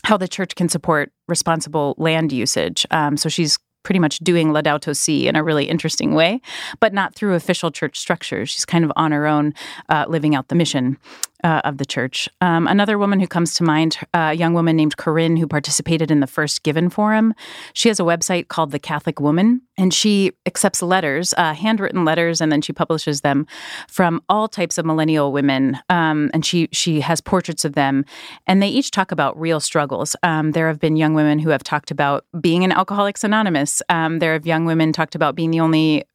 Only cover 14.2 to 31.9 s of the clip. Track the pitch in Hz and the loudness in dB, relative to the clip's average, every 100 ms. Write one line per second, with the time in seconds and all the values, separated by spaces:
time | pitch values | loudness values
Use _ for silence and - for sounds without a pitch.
14.2 | 156 165 170 170 165 160 156 - 170 160 | 0 0 2 2 2 4 2 0 -2 0
15.2 | 165 165 156 151 147 - 170 165 160 147 | 2 2 0 -2 -2 -4 -2 0 2 2
16.2 | 135 - 151 - 156 156 175 - 214 220 | 0 -2 -4 -2 -2 0 0 0 0 2
17.2 | 220 - - - - - 226 208 170 170 | 2 0 -10 -18 -12 -2 0 2 0 0
18.2 | - 175 - - 151 143 - 151 165 - | 0 -2 -2 -2 -2 -4 -4 -4 -4 -2
19.2 | 147 165 220 247 - - 185 - 214 202 | 0 4 4 2 -2 0 0 2 2 2
20.2 | 190 - 175 - 190 - 175 190 156 143 | 0 -2 -6 -2 -2 0 0 0 2 -2
21.2 | 175 - 165 151 220 220 196 180 156 160 | -2 0 -2 -2 -2 0 -2 0 2 2
22.2 | 170 165 156 147 - - 160 160 156 143 | 0 0 0 0 -2 -4 -2 -2 -2 -2
23.2 | 143 139 156 - - - - - 175 165 | 0 0 -2 -10 -14 -14 -6 0 2 0
24.2 | - 208 220 - 170 - 160 156 156 156 | 0 0 0 -4 -4 -2 -2 0 2 2
25.2 | 143 143 139 135 131 131 - 175 160 151 | 2 2 0 2 0 -2 0 0 2 0
26.2 | 147 160 - 175 156 - 175 151 139 156 | 0 -2 0 0 0 -2 0 0 0 -2
27.2 | - 185 175 165 151 147 139 135 143 - | 0 -2 -2 -6 -4 0 0 0 -2 -10
28.2 | - - - 196 202 269 - 202 190 175 | -20 -8 0 2 4 0 -2 -2 -2 -2
29.2 | 139 156 165 156 - 160 143 107 151 - | -2 -2 -2 -2 0 -2 0 -2 -4 0
30.2 | 175 156 156 160 160 156 160 156 156 156 | 0 2 0 2 0 0 0 2 2 4
31.2 | 151 151 156 139 - 147 - | 2 2 2 0 -2 -6 -4